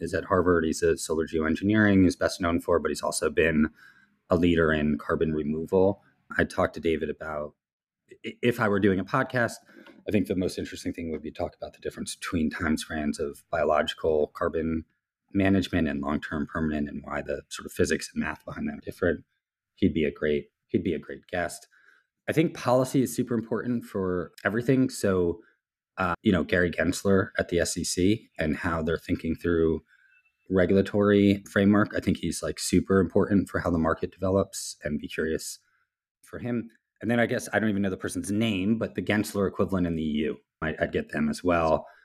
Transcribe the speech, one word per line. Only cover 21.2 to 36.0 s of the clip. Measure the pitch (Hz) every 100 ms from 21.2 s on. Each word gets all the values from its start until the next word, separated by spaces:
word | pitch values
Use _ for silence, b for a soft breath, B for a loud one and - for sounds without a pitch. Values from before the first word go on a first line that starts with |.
| -
guest. | 90 82 - - b b b b _ -
I |
think | 104 165
policy | - 127 123 127 143
is | 120
super | - 123
important | 120 113 110 120 120
for | 113 104 92 90 82 -
everything. | 110 107 120 131 127
So, | - 104 92 87 85 b b _ _ _ -
uh, | 92 85
you | 110
know, | 92
Gary | 73 92 90
Gensler | 80 82 85 98 95 - -
at | -
the | 87
S | 82 -
E |
C | 80 - 92 110 - -
and | 80 73
how | 90 82
they're | 80 80
thinking | - 82 82 80
through | 87 82 82 78 b b b b b _ -
regulatory | 92 87 98 98 104 101 101 101 98 101
framework. | 107 98 104 104
I | -
think | 92 90
he's, | 82 78
like, | 78 78
super | - - - 95
important | 85 104 92 101 -
for | 90
how | 87
the | 87
market | 80 82 90
develops, | - 95 98 95 - - -
and | - -
be | -
curious | - 80 78 - - _ _ _ _